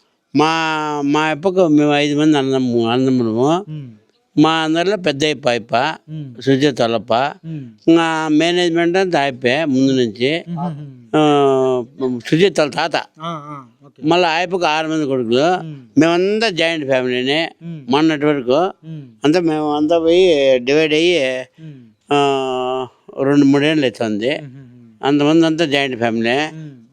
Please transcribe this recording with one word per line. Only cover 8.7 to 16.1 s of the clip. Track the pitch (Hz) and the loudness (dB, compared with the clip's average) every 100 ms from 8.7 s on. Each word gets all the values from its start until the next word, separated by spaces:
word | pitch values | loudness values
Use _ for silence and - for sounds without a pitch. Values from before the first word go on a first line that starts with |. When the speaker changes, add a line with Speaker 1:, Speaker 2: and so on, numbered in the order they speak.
| 165 170 185 | 0 0 0
Speaker 1:
అంతా | 190 165 | 0 0
అయ్యప్పే | 139 123 127 139 160 | -2 -2 0 0 0
ముందు | 131 135 | 2 2
నుంచి. | 135 120 104 131 165 165 | 2 0 0 -2 -2 -6
Speaker 2:
మ్మ్. | 170 175 147 147 127 117 151 | -8 -8 -8 -14 -18 -4 2
Speaker 1:
ఆ, | 151 143 139 135 131 127 123 - 131 123 - | 4 4 4 4 2 0 -4 -6 -4 -4 -2
సుజాత | 156 190 160 | 2 2 2
వాళ్ళ | 147 | -2
తాత. | 156 165 143 | -2 -4 -4
Speaker 2:
ఆ, | - - | -8 -14
ఆ, | 165 160 147 147 120 120 139 | -12 -12 -14 -18 -18 _ -20
ఓకే. | - 143 | -6 0
Speaker 1:
మళ్ళా | 170 175 | 2 2
అయ్యప్పకు | 160 180 185 170 | 0 -2 -2 -2
ఆరు | 156 160 | -2 -2
మంది | 160 143 | -4 -2
కొడుకులు. | 131 113 123 160 180 | -2 0 2 2 0
Speaker 2:
మ్మ్. | 165 143 120 143 | -6 -16 -4 0
Speaker 1:
మేమంతా | 165 | 2